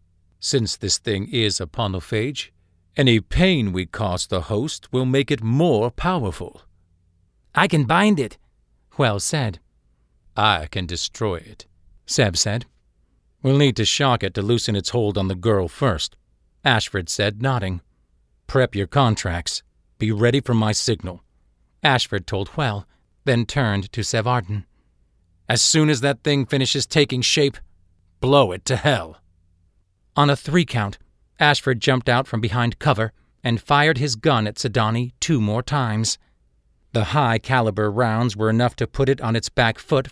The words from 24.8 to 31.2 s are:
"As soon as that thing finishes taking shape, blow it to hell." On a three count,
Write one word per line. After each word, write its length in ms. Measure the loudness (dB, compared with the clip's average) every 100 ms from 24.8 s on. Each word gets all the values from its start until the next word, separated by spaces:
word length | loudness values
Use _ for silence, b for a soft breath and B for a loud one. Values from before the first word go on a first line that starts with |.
| _ _ _ _ _ _ -4
"As 120 | 0
soon 280 | 2 4 4
as 100 | 4
that 240 | 0 0
thing 220 | 0 0 0
finishes 400 | 0 0 -2 0
taking 360 | 2 2 0
shape, 360 | 0 2 0 -2 -18 _ _ _ _ _
blow 320 | 4 4 4
it 100 | 0
to 140 | -4 -2
hell." 400 | 0 0 -4 -16 _ _ _ _ _ _ _ _ _ 0
On 140 | 2
a 80 | 0
three 260 | 0 0
count, 340 | 0 -2 -4 -6 _ _